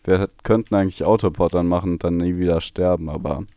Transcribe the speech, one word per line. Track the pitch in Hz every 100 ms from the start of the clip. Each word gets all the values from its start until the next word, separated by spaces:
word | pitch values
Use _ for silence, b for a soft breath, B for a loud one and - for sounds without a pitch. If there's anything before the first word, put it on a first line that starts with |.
| -
Wir | 92
hätt-, | 98 - -
könnten | 113 110 101
eigentlich | 98 -
Autoport | 85 110 98 78 87 87
anmachen | 87 87 92
und | 85 90
dann | 87
nie | 87 90
wieder | 87 82
sterben, | - - 90 87 80
aber | 76 - 71 98